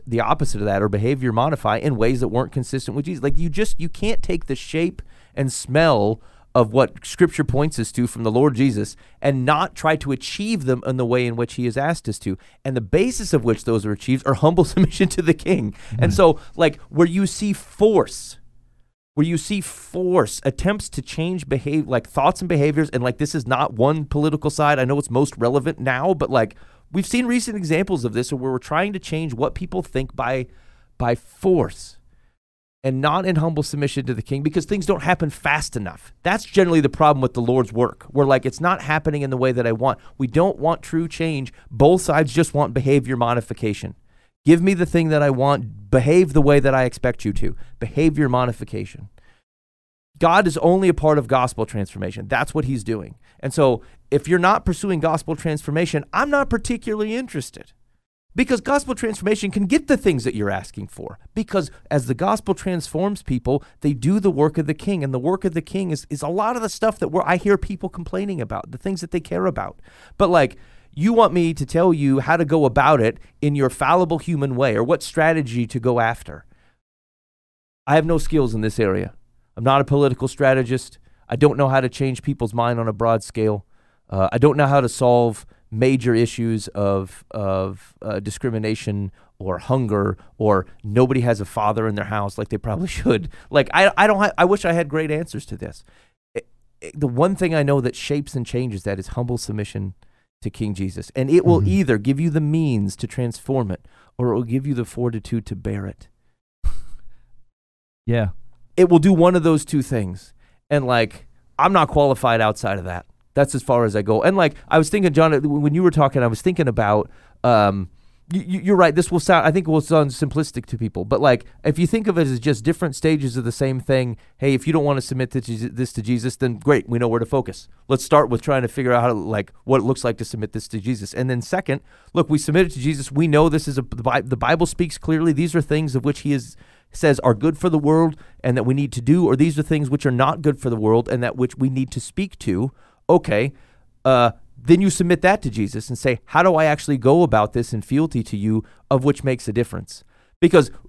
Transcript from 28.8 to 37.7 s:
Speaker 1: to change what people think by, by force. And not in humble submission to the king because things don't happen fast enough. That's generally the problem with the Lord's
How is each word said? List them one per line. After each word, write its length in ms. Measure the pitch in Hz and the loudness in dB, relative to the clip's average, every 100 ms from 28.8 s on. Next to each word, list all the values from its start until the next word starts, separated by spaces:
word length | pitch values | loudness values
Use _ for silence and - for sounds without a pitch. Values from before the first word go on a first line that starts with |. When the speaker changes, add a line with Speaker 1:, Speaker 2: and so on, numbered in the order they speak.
| 202 | -2
Speaker 1:
to 80 | 190 | -6
change 340 | - 160 160 | -6 -6 -6
what 220 | 117 151 - | -4 -4 -4
people 280 | 180 185 | -6 -6
think 300 | - 135 131 - | -6 -6 -6 -6
by, 300 | 120 131 120 - - _ _ - | -4 -4 -6 -14 -20 _ _ -4
by 180 | 120 120 | -2 -2
force. 840 | - - 190 175 113 - - - _ _ _ _ _ _ _ _ | -6 -4 0 2 0 -4 -20 -20 _ _ _ _ _ _ _ _
And 160 | 135 131 | -4 0
not 260 | 147 175 185 | 0 0 0
in 100 | 156 | 0
humble 260 | 165 151 | 0 -2
submission 420 | 139 147 139 139 127 | -4 -4 -4 -4 -4
to 60 | |
the 80 | 113 | -6
king 180 | - 139 | -4 -4
because 240 | 151 170 160 | -2 -2 -2
things 200 | 208 175 | -2 -2
don't 160 | 165 | -2
happen 260 | 156 180 156 | 0 0 -2
fast 460 | - 143 151 - 113 | -4 -2 -2 -4 -8
enough. 380 | 92 - - - | -10 -12 -20 -8
That's 200 | 175 214 - | -4 -4 0
generally 360 | 202 180 165 | 2 4 4
the 80 | 135 | 2
problem 320 | - 151 139 | 4 4 4
with 120 | 127 123 | 0 0
the 60 | |
Lord's 300 | 117 127 110 | 0 2 0